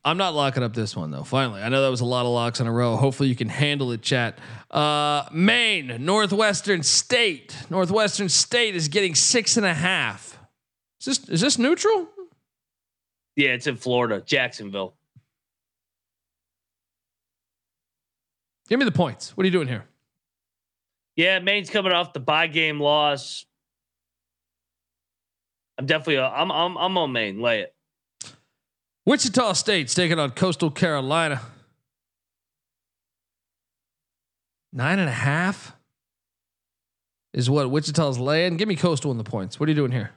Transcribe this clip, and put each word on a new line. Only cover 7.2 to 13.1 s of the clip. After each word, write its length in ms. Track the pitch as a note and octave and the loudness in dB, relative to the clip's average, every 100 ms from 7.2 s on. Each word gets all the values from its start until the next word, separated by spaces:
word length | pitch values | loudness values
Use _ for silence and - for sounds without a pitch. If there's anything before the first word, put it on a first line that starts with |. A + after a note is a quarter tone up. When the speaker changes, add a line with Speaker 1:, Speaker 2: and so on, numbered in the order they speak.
| A3+ C#3+ - - - | 2 -2 -12 -18 -6
Speaker 1:
Northwestern 580 | F#3 F3 G#3 G#3 - G3 | -2 0 2 0 0 0
State 460 | - - A#3+ A3+ | 2 2 2 2
is 140 | F3+ D3+ | 0 -2
getting 260 | F3+ F#3+ | 0 2
six 420 | D#3 - B3 G#3 A#3 | 2 2 2 2 2
and 80 | |
a 80 | G3 | 2
half. 680 | D#3 F3 F3+ A#2+ G2+ - - - _ _ _ _ _ | 0 0 0 -2 -6 -16 -20 -20 _ _ _ _ _
Is 60 | - | -4
this, 220 | C4+ - | -4 -2
is 100 | E3 | 0
this 180 | C4 C4 | 0 2
neutral? 500 | B3 F4 G#4 G#4+ E4 - F4+ _ _ _ _ _ _ _ _ | 2 2 2 2 -2 -14 -20 _ _ _ _ _ _ _ _